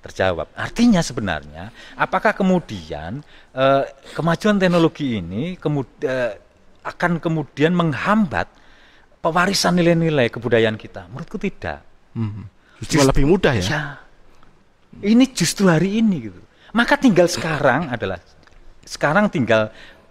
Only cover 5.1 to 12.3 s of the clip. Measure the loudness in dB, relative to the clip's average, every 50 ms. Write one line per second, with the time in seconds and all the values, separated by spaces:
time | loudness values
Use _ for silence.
5.1 | -4 -4 -6 -6 -6 -6 -6 -8 -8 -6 -4 -2 -2 -2 -4 -6 _ _ -6 -4
6.1 | -2 -2 -2 -4 -4 -8 _ _ _ _ _ -20 _ _ _ -14 -6 -2 -2 0
7.1 | 0 0 -2 -2 -2 -2 -4 -8 _ 0 0 2 2 2 0 0 -2 -2 0 0
8.1 | 2 2 2 0 -2 -4 -4 -6 _ -20 _ -20 -20 -20 -20 -20 _ -20 _ _
9.1 | _ _ -4 -2 0 2 0 0 0 0 0 0 2 2 4 4 2 2 2 0
10.1 | 2 2 0 0 -2 -4 -2 0 2 4 2 2 0 -4 -12 -16 -18 -18 -18 -16
11.1 | -14 -14 -14 -12 -12 -6 -6 -6 -8 -6 -10 -10 -10 -10 -14 -20 _ _ _ _
12.1 | _ -6 -6 -6